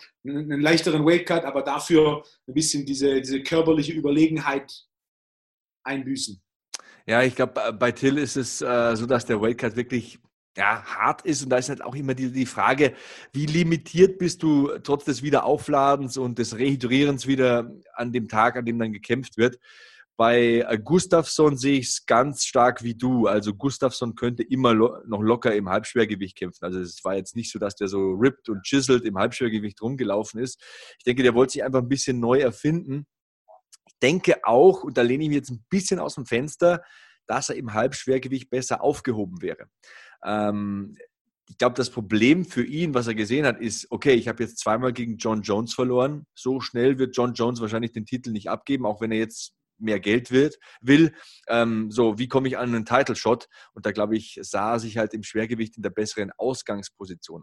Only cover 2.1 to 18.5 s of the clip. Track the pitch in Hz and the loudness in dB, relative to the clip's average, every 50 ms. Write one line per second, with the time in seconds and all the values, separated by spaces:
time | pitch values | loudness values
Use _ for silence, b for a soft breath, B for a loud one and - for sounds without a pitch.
2.1 | 143 147 B B B B B - 127 147 156 - - 147 139 135 139 131 139 139 | 2 -2 B B B B B -6 -4 -2 -2 0 -2 -4 -4 -4 -4 0 2 2
3.1 | 135 135 131 127 139 135 135 - 165 165 160 160 156 156 139 - 170 - 139 143 | 2 2 0 -2 -4 -4 -4 0 2 2 2 2 2 0 0 -2 -4 -4 -2 0
4.1 | 143 151 160 160 160 151 143 143 139 139 - - - - _ _ _ _ _ _ | 2 4 4 4 2 0 -2 -2 -4 -4 -6 -10 -20 -20 _ _ _ _ _ _
5.1 | _ _ _ _ _ _ _ _ _ _ _ _ _ _ - 127 139 135 131 127 | _ _ _ _ _ _ _ _ _ _ _ _ _ _ -10 -8 -6 -6 -4 -6
6.1 | 135 135 - - 101 - _ _ _ _ _ _ - b b b b b b - | -6 -6 -6 -8 -10 -12 _ _ _ _ _ _ -18 b b b b b b 0
7.1 | 110 120 127 131 123 - 131 120 - - 107 117 110 98 123 120 117 - - 135 | 4 4 4 4 2 0 -2 -2 0 -4 -4 -4 -2 0 0 0 0 2 2 2
8.1 | 135 151 147 123 - 139 127 - - - 147 127 123 120 117 117 117 110 117 120 | 2 2 -2 -2 -4 -4 -4 -6 -6 -6 -4 0 0 2 2 2 0 0 0 0
9.1 | 131 120 - - 123 104 104 113 120 117 - 113 104 120 120 120 131 120 113 - | 0 0 0 0 -2 0 0 0 0 0 -4 -4 -4 -4 -6 -4 -4 -6 -6 -6
10.1 | - - _ _ _ _ _ _ - - 98 101 110 113 110 - - - 107 127 | -16 -20 _ _ _ _ _ _ -6 -2 -2 0 -2 -2 -6 -10 -6 -2 0 0
11.1 | 156 - - 185 151 127 135 131 127 127 127 - 143 - - - 120 143 143 135 | 0 -2 -2 -4 -4 -2 -2 0 0 0 0 -2 -8 -8 -10 -10 -10 -8 -4 -4
12.1 | 131 127 131 127 123 131 127 123 - 113 98 113 135 139 151 127 B B B B | -4 -4 -4 -4 -2 -2 -4 -4 -2 0 2 2 4 4 4 2 B B B B
13.1 | B B B B B 139 147 151 151 170 175 160 165 165 - - - 165 185 190 | B B B B B -4 -2 0 2 2 2 2 0 -2 -4 -2 4 6 6 6
14.1 | 190 - 180 170 - - - 156 151 143 139 143 156 - - - 143 139 - - | 6 2 -4 -4 -2 0 2 4 4 4 4 2 -2 -4 -2 -2 -2 0 0 -2
15.1 | 135 117 127 147 139 131 - 117 143 147 - - 147 139 139 139 143 139 139 127 | -4 -4 -2 2 2 2 4 2 0 0 0 0 2 4 4 4 4 2 0 -4
16.1 | 120 135 131 123 120 - 117 110 120 107 127 139 139 131 123 117 123 135 147 143 | -6 -4 -4 -4 -2 -2 -4 -4 -2 -2 0 0 0 0 0 2 4 4 4 4
17.1 | 139 127 - 131 139 131 127 127 120 120 117 120 - - - _ - - 120 120 | 2 0 0 -2 2 2 4 4 4 2 0 -4 -10 -20 -20 _ -10 -8 -6 -4
18.1 | 117 123 110 104 - 107 110 120 | -4 -4 -4 -2 2 2 2 2